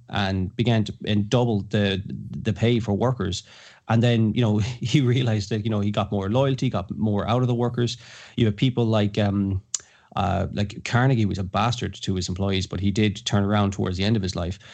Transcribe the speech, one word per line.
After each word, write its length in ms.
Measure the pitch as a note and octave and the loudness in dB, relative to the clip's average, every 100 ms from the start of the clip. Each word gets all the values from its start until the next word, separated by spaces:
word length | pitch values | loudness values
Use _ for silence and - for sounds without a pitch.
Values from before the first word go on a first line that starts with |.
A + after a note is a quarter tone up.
| - | -8
and 460 | - F#2+ F#2+ F#2 - | -4 -2 0 -2 0
began 260 | A#2 A#2 | 2 2
to, 120 | - - - | 0 -4 -2
and 240 | G#2 G#2 | 0 2
doubled 400 | B2+ A#2+ G#2 G2 | 2 2 0 0
the, 320 | G#2+ G2+ G2 - - - | 0 0 0 -4 -10 -10
the 200 | - A2 | -6 -4
pay 280 | G2 A#2 A#2+ | 0 2 2
for 140 | G#2+ | 0
workers. 500 | G2 A#2 B2+ F2+ F2+ - - - - - | 0 0 0 -4 -4 -10 -20 -20 -20 0
And 140 | A2+ | 2
then, 320 | A#2+ A#2 A2 | 4 4 2
you 80 | B2 | 2
know, 160 | A#2 G#2 | 2 2
<laughs> 220 | G#2+ - | 0 -4
he 200 | - D3+ | 0 2
realized 500 | B2 A#2+ A#2 G#2+ G2 | 4 2 2 0 -2
that, 140 | A2 | -4
you 60 | A2 | -2
know, 80 | G#2 | -2
he 140 | G2+ | 0
got 180 | G#2 G2+ | -2 -2
more 180 | G2+ F#2+ | -2 0
loyalty, 400 | B2 C#3 C3 C3 | 2 2 0 -2
got 220 | G2+ F2+ - | -2 -6 -2
more 300 | A2 G2+ F#2+ | 0 0 0
out 140 | B2 | 0
of 40 | B2 | 2
the 80 | |
workers. 420 | A#2+ A#2+ A#2+ A#2+ - - - - | 0 0 0 -2 -4 -14 -20 -12
You 120 | - A2+ | 0 0
have 100 | - | 2
people 300 | C3 B2 A2+ | 0 2 2
like, 320 | A2 G#2 G#2+ | 2 2 0
um, 440 | G2+ G2 G2 F#2+ - - - _ _ - | 0 0 0 -2 -4 -8 -8 _ _ -4
uh, 320 | F#2 F#2 F#2+ | -2 0 -2
like, 320 | - G2+ - | -2 -4 -6
Carnegie 420 | - A#2+ C3+ A#2+ G2+ | -2 2 4 4 2
was 120 | F#2 | -2
a 60 | |
bastard 500 | F#2 G2 A#2 A#2 F2+ | -4 -2 -2 -2 -6
to 220 | - - F#2 | -8 -4 -4
his 120 | F2+ | -4
employees, 380 | F2+ G2 F#2+ F2+ | -2 -2 -2 -4
but 140 | F2+ | -2
he 100 | G2 | -2
did 340 | G2+ G#2+ G2+ | 2 0 0
turn 200 | - G2+ | -2 0
around 280 | G2 G#2 G2 | 2 2 2
towards 240 | - G2+ F2+ | 0 -2 0
the 80 | |
end 120 | G2+ A2+ | 0 0
of 60 | |
his 120 | F#2 | -2
life, 240 | F2+ E2+ - - | -4 -6 -8 -14